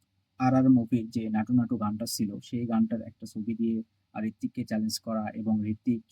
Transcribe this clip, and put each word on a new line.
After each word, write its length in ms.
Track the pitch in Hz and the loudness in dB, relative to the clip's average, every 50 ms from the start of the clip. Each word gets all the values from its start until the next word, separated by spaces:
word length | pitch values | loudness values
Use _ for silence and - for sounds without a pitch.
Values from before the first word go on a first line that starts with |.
| _ _ _ _ _ _ _ - | _ _ _ _ _ _ _ 0
আর 160 | 127 131 131 | 2 4 4
আর 160 | 131 131 131 | 6 6 8
মুভির 400 | 131 120 113 110 127 117 110 110 | 6 6 6 2 0 0 -2 -2
যে 200 | - 120 110 107 | -4 -4 -2 0
নাটু 220 | 107 110 107 113 123 | 0 -2 0 2 4
নাটু 240 | 123 117 110 123 | 2 4 2 0
গানটা 300 | 107 107 104 107 107 117 | -2 0 -2 -2 -2 -4
ছিল, 340 | 117 - - 113 98 101 131 | -6 -4 -4 -4 -4 -4 -8
সেই 260 | - - - 120 120 | -10 -8 -6 -4 -2
গানটার 360 | 113 113 113 113 110 120 110 110 | 0 2 2 2 2 0 -4 -6
একটা 240 | 110 - _ 110 | -10 -14 _ -18
ছবি 280 | 110 - 110 104 117 113 | -12 -10 -8 -6 -6 -4
দিয়ে, 280 | 110 113 113 113 110 113 - _ _ _ _ _ | -2 -2 -2 -2 -2 -6 -8 _ _ _ _ _
আহ, 100 | 107 110 | -6 -6
ঋত্বিককে 420 | 110 110 _ - 123 - 127 117 | -6 -6 _ -8 -8 -6 -6 -6
চ্যালেঞ্জ 360 | - 113 107 107 110 - - | -4 -2 -2 -2 -2 -4 -6
করা 240 | - 117 110 110 107 107 - | -6 -4 -4 -4 -4 -6 -8
এবং 320 | 113 107 110 110 107 104 | -6 -2 0 0 0 0
ঋত্বিক 360 | 107 107 - _ 127 120 113 - _ | -2 -4 -4 _ -2 -2 -2 -4 _